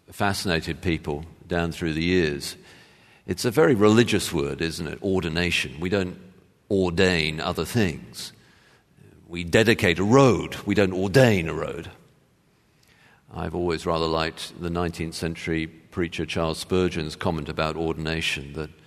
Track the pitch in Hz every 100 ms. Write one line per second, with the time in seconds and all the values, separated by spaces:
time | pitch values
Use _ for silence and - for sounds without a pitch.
0 | - - 104 95 101 82 87 76 90 80
1 | - 73 82 - - 87 85 80 85 78
2 | 85 92 78 71 - - - - - _
3 | _ _ - 95 123 113 160 110 104 110
4 | - 101 - 82 71 69 82 80 80 -
5 | 101 95 85 80 87 - - 67 90 101
6 | 92 - - - _ _ _ 98 92 85
7 | 92 87 78 80 78 87 80 120 95 69
8 | - - - - _ _ _ _ _ _
9 | - - - 87 85 110 110 113 98 85
10 | 101 127 135 87 76 - 101 101 95 92
11 | 98 135 123 98 82 78 76 69 85 -
12 | _ _ _ _ _ _ _ _ _ _
13 | _ _ _ 82 85 85 87 80 90 82
14 | 82 80 80 - - - 85 85 87 85
15 | 82 - 82 82 - 82 80 - _ -
16 | 85 - 78 - 80 80 - 92 90 85
17 | 78 - 98 82 73 80 78 80 82 80
18 | 78 80 80 76 71 73 78 -